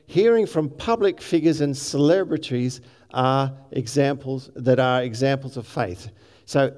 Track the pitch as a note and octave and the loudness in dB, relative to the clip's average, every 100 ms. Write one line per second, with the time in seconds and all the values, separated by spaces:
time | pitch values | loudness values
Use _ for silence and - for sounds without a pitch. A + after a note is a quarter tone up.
0 | _ E3+ A3+ A#3 G3+ D#3+ D3+ - - A3+ | _ 2 4 4 2 -2 -4 -6 -2 0
1 | G3+ F3 - E3+ D#3+ D3+ C#3+ C3+ - C#3 | 0 -2 -2 0 2 2 -2 -2 -4 2
2 | D3 F#3 F3+ D#3 - B2 B2 B2 - _ | 4 4 0 -4 -4 -4 -4 -6 -16 _
3 | _ B2 B2+ C3+ C3+ C3+ - C3+ A2+ C#3+ | _ 0 2 2 0 -6 -10 -8 -4 0
4 | C#3 C#3 C3 C3+ - - B2+ B2+ B2+ B2+ | 0 0 -6 -10 -10 -4 2 4 4 2
5 | B2 A2+ C3+ C3+ C3+ B2 A2+ - G#2+ F2 | -2 0 0 0 -4 -12 -10 -6 -6 -6
6 | A2 - _ _ - C#3+ C#3 | -14 -20 _ _ -4 0 0